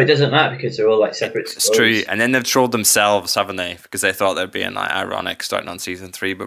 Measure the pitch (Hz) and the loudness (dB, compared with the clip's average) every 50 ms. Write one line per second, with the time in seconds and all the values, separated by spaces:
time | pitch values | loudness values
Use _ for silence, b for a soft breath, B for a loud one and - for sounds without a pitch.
0 | 127 139 147 139 143 - 139 156 143 - - - 127 120 - - 107 110 110 110 | 4 4 4 4 4 2 4 2 2 0 -2 -6 -8 -6 -2 0 2 4 4 4
1 | 104 - - - 113 - - 110 - - - - - 107 110 113 117 113 113 107 | 2 0 0 -4 -6 -6 -6 -6 -8 -8 -6 -2 -2 0 2 4 4 4 4 2
2 | - - 98 107 117 123 131 127 117 - - 135 127 120 117 110 104 - - 110 | 0 -2 0 0 0 2 2 0 0 2 2 2 2 2 2 0 2 2 4 4
3 | 104 104 104 98 90 - - 107 98 98 98 92 90 87 87 - - - - 95 | 4 4 4 2 0 0 0 0 0 -2 -2 -6 -6 -6 -8 -12 -14 -10 -4 0
4 | 101 95 95 - 101 95 87 82 92 90 - 98 98 95 98 101 98 - 76 95 | 0 0 0 2 0 0 0 0 -4 -4 -4 -4 -4 -4 -4 -4 -4 -4 -2 -4
5 | 95 95 95 98 90 90 87 - - - - 95 - 87 87 92 - 92 90 90 | -4 -4 -4 -6 -4 -6 -6 -6 -6 -4 -4 -4 -4 -6 -10 -10 -8 -8 -8 -10
6 | 95 92 - - 98 95 92 92 101 | -12 -14 -10 -6 -4 -4 -4 -4 -6